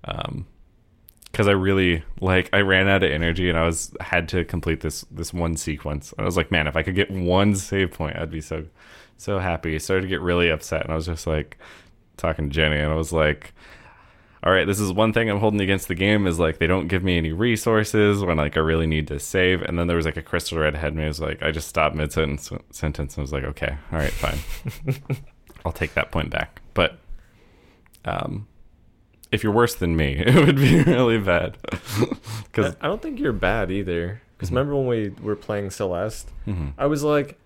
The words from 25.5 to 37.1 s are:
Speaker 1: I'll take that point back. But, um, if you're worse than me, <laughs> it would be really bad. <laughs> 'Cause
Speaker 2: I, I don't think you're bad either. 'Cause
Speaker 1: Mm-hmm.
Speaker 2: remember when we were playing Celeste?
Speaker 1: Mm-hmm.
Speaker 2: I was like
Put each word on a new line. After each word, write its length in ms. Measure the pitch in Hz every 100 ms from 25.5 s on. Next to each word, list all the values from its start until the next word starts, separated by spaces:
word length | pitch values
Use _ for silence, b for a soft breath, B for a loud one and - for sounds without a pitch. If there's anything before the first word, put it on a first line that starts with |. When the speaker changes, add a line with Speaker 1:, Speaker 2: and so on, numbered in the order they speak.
| - 82
Speaker 1:
I'll 80 |
take 220 | - 80 -
that 160 | -
point 180 | 82 71
back. 320 | - - - -
But, 240 | - 87 - - b b b b b b b b - -
um, 420 | - - 104 107 _ - _ _ _ _ _ -
if 120 | 110
you're 80 | 110
worse 200 | 107 120 -
than 200 | 85 80
me, 180 | 73 69
<laughs> 100 | 107
it 100 | 127
would 200 | 143 139
be 240 | 143 165
really 340 | 151 127 123 113
bad. 400 | 95 85 87 -
<laughs> 880 | - - - 104 196 - - 110 -
'Cause 220 | - 104 -
Speaker 2:
I, 60 | 151
I 20 |
don't 140 | 214
think 180 | 330 262
you're 140 | 214
bad 380 | 104 92 110 92
either. 500 | 98 92 85 87 107 _ _
'Cause 120 | 90
Speaker 1:
Mm-hmm. 60 | 127
Speaker 2:
remember 180 | 143 143
when 120 | 127
we 220 | 117 104 -
were 140 | 104 104
playing 360 | - 104 101
Celeste? 580 | - 98 87 107 - - - -
Speaker 1:
Mm-hmm. 200 | 92 71 67
Speaker 2:
I 80 | 143
was 180 | 151
like 340 | 147